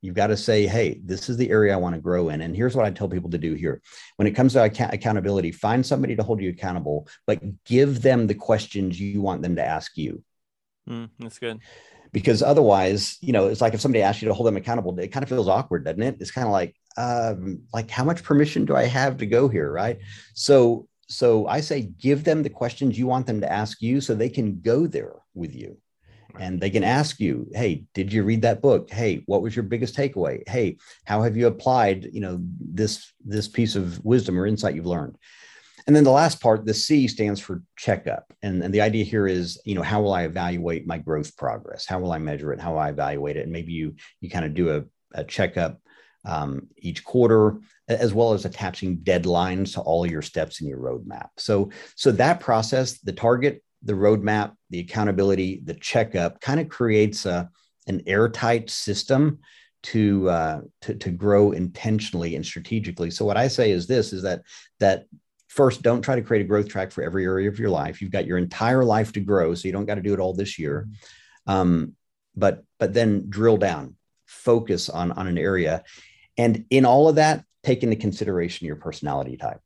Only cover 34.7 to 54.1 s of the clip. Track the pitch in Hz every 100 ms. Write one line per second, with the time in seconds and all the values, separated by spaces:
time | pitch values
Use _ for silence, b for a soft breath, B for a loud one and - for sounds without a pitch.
34.7 | 76 82 87 69 - B B B B B
35.7 | B - 151 143 135 165 - 120 110 107
36.7 | 107 - 151 123 - 107 101 - 90 -
37.7 | - - 95 - - _ _ 104 92 92
38.7 | 101 107 110 104 113 98 90 87 - -
39.7 | 95 78 107 104 95 82 82 87 87 85
40.7 | 82 78 82 76 78 76 - 67 55 -
41.7 | - - 92 90 82 78 73 76 73 82
42.7 | 80 73 71 71 73 73 76 71 82 82
43.7 | 82 78 78 B B 87 90 80 76 85
44.7 | 76 73 _ _ - 78 - 92 - 82
45.7 | 82 _ b b b - 80 71 67 -
46.7 | _ 87 - - 127 120 110 107 104 B
47.7 | B - 117 120 101 117 104 92 - 98
48.7 | 90 95 87 82 90 87 87 92 92 95
49.7 | - - 82 87 80 76 - 78 - 78
50.7 | 65 64 62 57 - - - - 104 98
51.7 | B B - 143 107 127 175 - 113 113
52.7 | 131 127 - 101 92 117 123 139 143 _
53.7 | _ 110 101 104